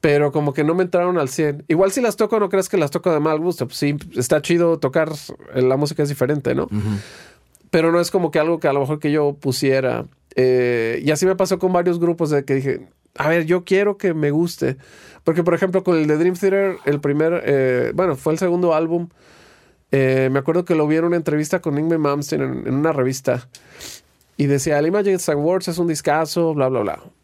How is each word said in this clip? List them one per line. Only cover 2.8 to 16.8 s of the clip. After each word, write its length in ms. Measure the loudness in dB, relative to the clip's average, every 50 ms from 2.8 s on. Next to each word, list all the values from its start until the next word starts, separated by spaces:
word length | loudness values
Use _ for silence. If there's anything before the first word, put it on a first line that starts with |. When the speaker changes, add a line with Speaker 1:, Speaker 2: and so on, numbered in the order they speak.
| 0 0
Speaker 1:
toco 220 | -2 -2 -2 0 0
de 80 | 2
mal 180 | 2 0 0 0
gusto. 280 | 0 -2 -2 -4 -6 -8
Pues 100 | -6 -2
sí, 180 | -2 -2 -2 -2 -6 -10 -6
está 260 | -4 0 0 0 0 2
chido 380 | 0 0 2 2 2 0 0
tocar, 320 | -2 -2 0 0 -2 -2 -4 -10 -12 -16 -18 -18 -18 -8 -2
la 220 | 0 2 2 2
música 260 | 2 0 -2 0 -2 -2
es 60 | -2
diferente, 480 | 0 -2 0 0 0 -2 -2 -2 -2
¿no? 80 | -2 -4
Speaker 2:
Ujú. 160 | -4 -4 -4 -2 -2 -4 -4 -6 -12 -20 -20 -20 -20 -20 _ _ _ _ -20 _ _
Speaker 1:
Pero 220 | 0 2 2 4 2
no 80 | 2
es 100 | 0 0
como 220 | 0 0 0 0 0
que 80 | 0
algo 180 | 2 2 0 0
que 80 | 0
a 60 | 0 0
lo 80 | 0
mejor 180 | 0 -2 -4 -4
que 140 | -2 0 0
yo 220 | 2 2 0 -2 -2
pusiera. 640 | -4 -4 -2 0 2 2 2 2 2 0 -2 -2 -6 -10 _ _ _ _ -2
Eh, 680 | 2 2 4 4 4 2 2 2 0 0 -2 -2 -2 0
y 80 | -2 0
así 140 | 2 2
me 100 | 0 2
pasó 240 | 2 0 0 0 0
con 120 | 0 0 0
varios 280 | 2 2 2 0 0
grupos 300 | 0 0 0 0 0 0
de 140 | 0 0 0
que 120 | 0 -2
dije, 320 | -2 0 -2 -4 -6 -6 -16 _ _ _ _ _
"A 120 | -4 -2 0
ver, 180 | 0 0 2
yo 180 | 0 0 -2 0
quiero 320 | 0 0 2 2 0 -2
que 160 | -2 -2 -2 -2
me 180 | 0 -2 0 0
guste". 440 | 0 0 -2 -2 -4 -4 -4 -4 -4 -10 -20 -20 -20 -20 -20 -20 -6 _
Porque, 200 | -2 0 0 2
por 100 | 2 2
ejemplo, 280 | 2 0 0 0 0 0
con 140 | 2 2
el 100 | 2 2
de 100 | 2 2 2
Dream 160 | 2 0 0
Theater, 400 | 2 0 0 2 2 0 0 -2 -4